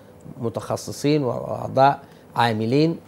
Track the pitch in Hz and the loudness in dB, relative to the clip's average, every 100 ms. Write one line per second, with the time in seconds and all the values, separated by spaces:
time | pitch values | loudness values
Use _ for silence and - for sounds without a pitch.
0 | - - - - 113 110 - 110 - 104 | -20 -20 -20 -8 -6 -6 -6 -6 -6 -4
1 | 143 151 127 - - 113 - 117 135 139 | 0 2 0 -4 -6 -8 -2 4 4 4
2 | - - - - 117 107 113 139 160 170 | -6 -20 -8 0 0 2 2 2 2 0